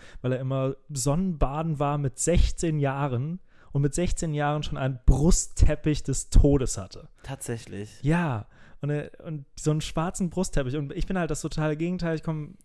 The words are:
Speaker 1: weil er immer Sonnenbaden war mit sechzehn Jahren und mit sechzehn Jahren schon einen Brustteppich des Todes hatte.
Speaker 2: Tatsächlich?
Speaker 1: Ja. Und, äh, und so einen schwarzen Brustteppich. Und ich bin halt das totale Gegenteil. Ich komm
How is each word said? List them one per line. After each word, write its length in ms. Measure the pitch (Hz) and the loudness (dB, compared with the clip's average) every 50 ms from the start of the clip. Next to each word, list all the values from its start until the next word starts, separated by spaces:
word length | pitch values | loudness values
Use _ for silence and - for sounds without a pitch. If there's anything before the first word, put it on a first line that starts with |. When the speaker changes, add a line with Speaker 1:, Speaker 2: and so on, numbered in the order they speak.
| - - - - - | -14 -18 -14 -6 -4
Speaker 1:
weil 100 | 127 127 | -2 -2
er 80 | 123 | -2
immer 340 | 135 131 135 135 131 135 135 - _ - | -2 -2 -2 -2 -2 -2 -4 -6 _ -10
Sonnenbaden 920 | 151 135 120 143 139 170 190 190 170 143 139 127 135 151 165 165 156 135 | -8 -4 -2 0 0 0 0 -2 0 0 0 0 0 -2 -4 -2 -2 0
war 200 | 151 143 147 147 | 0 0 0 0
mit 200 | 143 135 - - | -2 -4 -4 -2
sechzehn 600 | - 160 170 175 - - - - - 165 156 151 | 0 2 4 4 4 4 2 0 -2 -2 0 0
Jahren 600 | 143 135 131 139 147 139 127 117 120 156 175 185 - - - - - - - | 0 0 0 -2 -2 -2 -2 -2 -4 -4 -8 -10 -12 -18 -20 -20 -14 -4 -2
und 100 | 139 143 | 0 0
mit 120 | 147 - | 0 0
sechzehn 380 | - 175 170 - - - 160 147 | 0 0 0 0 0 -2 -2 -2
Jahren 300 | 147 147 147 147 151 147 | -2 0 0 0 -2 -4
schon 160 | - 151 143 | -6 -4 -2
einen 200 | 135 131 135 127 - | -2 -2 -4 2 4
Brustteppich 1000 | - 131 131 147 175 190 - - - - - - - 156 - - 156 151 - - | 4 6 6 6 6 4 4 2 -2 4 6 6 6 6 4 2 0 0 0 0
des 280 | - 131 - - - | -2 -4 -4 -2 6
Todes 480 | - - - 143 143 139 127 110 - 101 | 8 8 8 8 6 4 2 0 -4 -6
hatte. 300 | 95 90 - - - - - - - | -8 -12 -14 -18 -20 -20 -20 -20 -14
Speaker 2:
Tatsächlich? 800 | 127 135 - - - 117 113 - - 98 98 104 107 - - - | -12 -12 -10 -8 -8 -8 -8 -8 -12 -12 -12 -12 -14 -12 -4 0
Speaker 1:
Ja. 440 | 143 160 175 175 151 127 107 107 - - - - - - - | 2 2 2 2 0 -2 -4 -6 -10 -16 -20 -20 -20 -14 -8
Und, 100 | - 143 | -6 -4
äh, 200 | 147 147 143 - - - - | -4 -4 -6 -10 -14 -16 -12
und 200 | 170 156 147 139 - - - | -12 -12 -12 -12 -14 -16 -4
so 120 | - 156 | -2 0
einen 120 | 151 156 - | 0 0 -2
schwarzen 480 | - - 165 160 180 - - 190 170 | -4 -4 -4 -4 -2 -2 -4 -4 -4
Brustteppich. 460 | - 180 185 - - - 131 127 131 | -2 -2 -2 0 0 0 0 0 -2
Und 160 | 156 143 139 - | -4 -6 -6 -4
ich 140 | 175 156 | -4 -4
bin 120 | - 190 185 | -2 -2 -2
halt 120 | 170 156 | -2 -2
das 120 | 156 - - | -4 -6 -6
totale 340 | 156 - 160 156 156 151 | -6 -4 -2 -2 -2 -2
Gegenteil. 400 | 151 165 175 180 180 170 165 160 | -2 -2 -4 -4 -4 -2 -4 -4
Ich 60 | 151 - | -4 -4
komm 340 | 165 160 156 147 - - - | -6 -6 -6 -8 -10 -14 -20